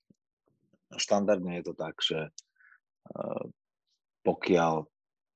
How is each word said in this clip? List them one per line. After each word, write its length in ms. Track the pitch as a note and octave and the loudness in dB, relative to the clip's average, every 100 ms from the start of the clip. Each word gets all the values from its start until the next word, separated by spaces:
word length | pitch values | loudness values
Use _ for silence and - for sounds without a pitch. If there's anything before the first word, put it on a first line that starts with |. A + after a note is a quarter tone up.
| _ _ _ _ _ _ _ _ _ - | _ _ _ _ _ _ _ _ _ -8
štandardne 640 | - G2+ G2+ G2 F2+ F2 | 0 2 4 2 0 -6
je 20 | E2+ | -6
to 40 | D#2 | -8
tak, 180 | D#2+ - | -10 -4
že, 180 | - D#2+ D#2 - _ _ - _ _ _ - | -4 -2 -6 -12 _ _ -20 _ _ _ -16
eh, 320 | - - - - - _ _ _ _ _ _ F#2+ | -10 -6 -6 -8 -16 _ _ _ _ _ _ 0
pokiaľ 640 | - - F2+ E2 D#2+ D#2 _ _ _ _ | 0 4 4 6 2 -4 _ _ _ _